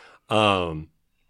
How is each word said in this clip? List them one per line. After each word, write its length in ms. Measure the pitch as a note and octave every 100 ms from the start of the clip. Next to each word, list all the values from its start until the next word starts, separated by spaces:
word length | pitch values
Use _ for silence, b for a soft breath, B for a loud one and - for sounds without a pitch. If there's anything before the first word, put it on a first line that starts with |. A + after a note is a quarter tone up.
| b b -
Um, 600 | G#2+ G#2+ G2 F2 D#2 D#2+ _ _ _ _